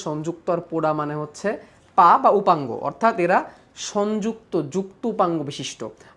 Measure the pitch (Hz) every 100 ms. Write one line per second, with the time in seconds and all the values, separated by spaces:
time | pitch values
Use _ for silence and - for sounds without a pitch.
0 | 170 151 156 165 - 170 165 160 156 151
1 | 147 151 147 - 202 277 - _ _ -
2 | 175 226 247 196 190 165 131 110 139 -
3 | 226 190 175 214 311 - _ - - 208
4 | 208 214 214 220 - 180 143 185 190 -
5 | 233 208 180 165 143 143 131 - 110 -
6 | -